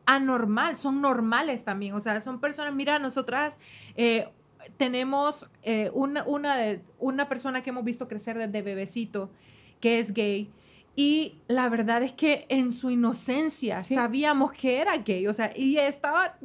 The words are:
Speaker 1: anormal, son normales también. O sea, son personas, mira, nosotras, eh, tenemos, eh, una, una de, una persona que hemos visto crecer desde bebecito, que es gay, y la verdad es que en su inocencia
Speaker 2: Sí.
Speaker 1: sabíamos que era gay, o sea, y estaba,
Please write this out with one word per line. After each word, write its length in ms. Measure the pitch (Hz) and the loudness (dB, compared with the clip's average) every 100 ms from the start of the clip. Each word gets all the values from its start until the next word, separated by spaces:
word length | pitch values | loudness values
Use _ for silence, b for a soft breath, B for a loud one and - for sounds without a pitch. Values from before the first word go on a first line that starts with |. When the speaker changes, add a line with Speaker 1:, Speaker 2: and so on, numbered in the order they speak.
| - | 4
Speaker 1:
anormal, 720 | 269 269 247 208 214 330 302 | 4 4 2 2 2 0 -2
son 240 | 285 269 | -2 2
normales 640 | 277 240 226 240 311 240 233 | 2 2 2 2 0 -4 -4
también. 280 | 196 202 | -6 -4
O 60 | 202 | -4
sea, 220 | 220 214 | -2 -4
son 180 | 247 254 | -4 -4
personas, 340 | 294 294 294 | -4 -4 -6
mira, 240 | 277 277 294 | -2 0 0
nosotras, 580 | 269 269 262 262 294 - B B B - | 0 -4 -2 -2 -2 -4 B B B 0
eh, 320 | 233 226 - - _ _ - - | 2 2 -2 -10 _ _ -16 -2
tenemos, 720 | 254 247 262 277 294 294 - _ | -2 0 0 2 2 -2 -10 _
eh, 280 | 226 220 208 | -4 -2 0
una, 300 | - 277 294 | 0 0 -2
una 320 | - 285 285 262 | -2 -2 0 0
de, 260 | 220 190 - - | 0 -4 -8 -6
una 280 | 269 262 277 | -4 -2 -2
persona 360 | 262 269 254 | -2 -4 -4
que 80 | 254 | -6
hemos 120 | 247 | -6
visto 240 | 226 240 240 | -4 -4 -6
crecer 300 | 214 220 226 | -8 -8 -6
desde 240 | 220 208 | -4 -4
bebecito, 680 | 202 190 196 233 220 208 190 B B B B B | -4 -6 -6 -6 -6 -6 -8 B B B B B
que 180 | 226 233 | 2 2
es 140 | 220 | 0
gay, 360 | 202 208 202 208 b b b b - | 0 0 0 -4 b b b b 0
y 440 | 285 311 302 - - | 2 4 0 -6 -2
la 200 | 254 254 | 0 2
verdad 320 | 233 220 233 | 2 2 2
es 100 | 254 | 0
que 320 | - 311 294 - | 2 2 2 2
en 220 | 269 254 | 0 2
su 200 | 240 254 | 0 0
inocencia 920 | 247 233 - - 262 311 - 226 185 | 2 2 2 -2 0 0 0 -2 -4
Speaker 2:
Sí. 140 | 185 262 | 0 0
Speaker 1:
sabíamos 580 | 233 262 294 277 320 | 2 2 2 4 2
que 240 | - 262 254 | 0 0 2
era 160 | 370 330 | 2 0
gay, 280 | 220 185 202 | 0 0 0
o 60 | |
sea, 180 | 214 220 - | 0 -2 0
y 200 | 269 294 | 2 4
estaba, 600 | 277 285 285 320 359 - | 2 0 0 2 0 -4